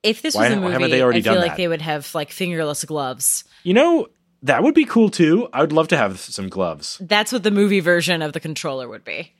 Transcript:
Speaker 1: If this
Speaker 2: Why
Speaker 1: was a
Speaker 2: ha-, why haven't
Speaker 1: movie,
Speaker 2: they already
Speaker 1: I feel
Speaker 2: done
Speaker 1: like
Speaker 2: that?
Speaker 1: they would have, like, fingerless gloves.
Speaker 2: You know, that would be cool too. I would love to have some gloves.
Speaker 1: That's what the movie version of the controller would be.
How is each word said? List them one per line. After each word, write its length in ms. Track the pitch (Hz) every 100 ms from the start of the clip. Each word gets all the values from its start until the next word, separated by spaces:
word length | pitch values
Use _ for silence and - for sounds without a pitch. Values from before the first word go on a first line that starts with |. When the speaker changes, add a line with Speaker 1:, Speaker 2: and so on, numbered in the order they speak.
Speaker 1:
If 180 | 220 220
this 140 | 311
Speaker 2:
Why 140 | 208 240
Speaker 1:
was 40 |
a 20 | 208
Speaker 2:
ha-, 40 |
why 100 | 180
haven't 100 | 180
Speaker 1:
movie, 100 | 131
Speaker 2:
they 100 | 131
already 160 | 127 117
Speaker 1:
I 20 |
feel 120 | 110
Speaker 2:
done 80 | -
Speaker 1:
like 100 | 170
Speaker 2:
that? 40 | -
Speaker 1:
they 120 | 175
would 140 | 160
have, 320 | 160 151 143
like, 160 | 165 147
fingerless 540 | - 180 165 151 143
gloves. 600 | 151 151 135 127 - - - _
Speaker 2:
You 120 | 175
know, 340 | 208 330 330 - _ _ _
that 200 | 131 123
would 120 | 247
be 100 | 302
cool 240 | 285 233 214
too. 400 | - 160 185 247
I 80 | 131
would 120 | 147
love 160 | 156 160
to 80 | 151
have 220 | 104 92
some 300 | - - 95
gloves. 500 | 95 87 76 - -
Speaker 1:
That's 320 | 180 208 220
what 100 | 247
the 80 | 196
movie 280 | 202 202 202
version 420 | 165 175 165 170
of 100 | 156
the 80 | 151
controller 480 | 160 147 160 135 120
would 160 | 90
be. 280 | - 82 165 _